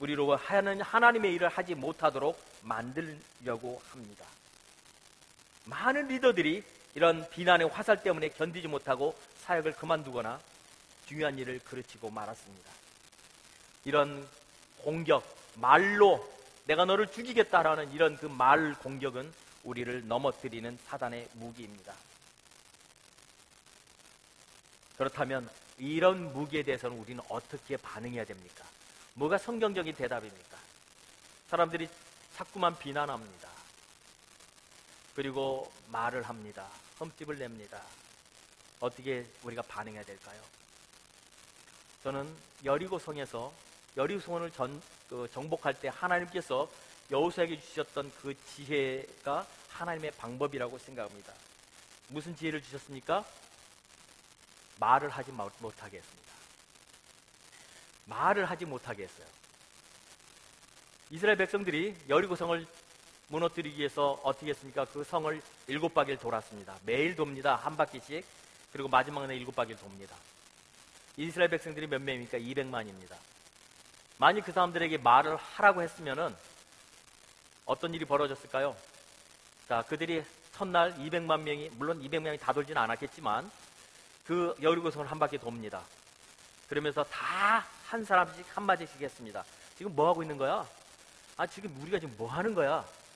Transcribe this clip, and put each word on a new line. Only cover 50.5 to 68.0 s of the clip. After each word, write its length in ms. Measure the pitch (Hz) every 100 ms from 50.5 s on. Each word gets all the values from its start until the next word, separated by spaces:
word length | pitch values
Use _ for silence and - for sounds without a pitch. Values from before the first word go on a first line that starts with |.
| 135 123 123
생각합니다. 540 | - 127 104 101 - - - - - - - - -
무슨 260 | 147 156 160
지혜를 260 | 160 151
주셨습니까? 640 | 143 139 - 135 - 180 214 - - - - - - - - - - - - - - -
말을 320 | 107 135 147
하지 220 | 131 131
마-, 180 | 123 101 -
못하게 400 | 113 - - 92
했습니다. 320 | - - - - - - - - - - - - - - - - - - - - -
말을 340 | - 160 202
하지 200 | 185 170 170
못하게 380 | 127 123 101
했어요. 220 | 92 85 82 - - - - - - - - - - - - - - - - - -
이스라엘 260 | 160 208 202
백성들이 580 | 190 202 185 151 196 180 135
여리고성을 580 | 147 190 175 170 170 160 - - - - - -
무너뜨리기 500 | 151 170 170 151 147
위해서 420 | 143 147 143 139
어떻게 260 | 135 135 151
했습니까? 340 | 139 139 143 131
그 180 | 147
성을 360 | 147 170 156 156 - - -
일곱 260 | 143 165
바퀴를 240 | 156 139 135
돌았습니다. 580 | 117 113 - 104 95 95
매일 300 | 101 123 160
돕니다. 400 | 156 147 135 139 120
한 200 | 147 156
바퀴씩. 480 | 151 131